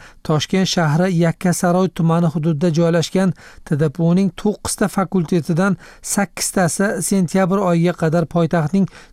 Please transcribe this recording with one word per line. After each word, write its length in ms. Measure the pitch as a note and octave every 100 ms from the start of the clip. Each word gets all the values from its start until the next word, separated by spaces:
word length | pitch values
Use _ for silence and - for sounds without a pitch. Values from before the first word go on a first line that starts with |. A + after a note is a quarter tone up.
| - - -
Toshkent 400 | D#3 - F#3+ F#3
shahri 400 | - D#3+ D#3 F#3 E3+
Yakkasaroy 720 | E3+ - F3+ E3+ F3+ F3+ F#3 -
tumani 320 | E3 E3 F3
hududida 360 | E3+ D#3 D3+ F3 D#3
joylashgan 540 | E3+ E3 D#3 F#3 F#3+ - - -
T 160 | - D3
D 80 | D#3
P 140 | C#3
U 60 | E3 F3+
ning 140 | G3 -
to'qqizta 480 | G#3 G3 - - G3
fakultetidan 880 | - F#3+ F#3+ E3 F3 C#3 E3 G3 F#3 - - -
sakkiztasi 760 | - G3+ - - - F3 - G3+ G#3 E3
sentyabr 540 | G3 F3 F#3+ F#3+ G3 F#3
oyiga 240 | E3+ E3+ E3+
qadar 240 | D#3+ E3 E3 E3+
poytaxtning 540 | E3 E3+ D3+ F#3+ F#3+ - -